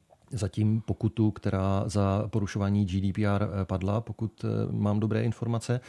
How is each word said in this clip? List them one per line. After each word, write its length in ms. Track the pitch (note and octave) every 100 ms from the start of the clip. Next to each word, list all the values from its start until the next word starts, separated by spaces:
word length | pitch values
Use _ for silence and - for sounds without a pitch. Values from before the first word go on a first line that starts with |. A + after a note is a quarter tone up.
| _ _ _
zatím 500 | A#2 G2+ - G#2+ A2 -
pokutu, 440 | F#2+ A2 - G#2+
která 540 | - G#2 F#2+ F#2+ G2 G#2
za 420 | G2+ G2 G2 -
porušování 560 | A2+ G2 G#2 G2 G2+
G 160 | G2 F#2+
D 120 | G2
P 140 | F#2 G2+
R, 160 | G2+
eh, 220 | G#2 G2
padla, 360 | F#2 F#2 F#2+ G#2+
pokud, 440 | A#2 - A2 -
eh, 280 | A2 G#2+ G#2+
mám 280 | A2 G#2 G#2
dobré 220 | G#2+ A2
informace. 580 | A#2 - A#2 A#2 - B2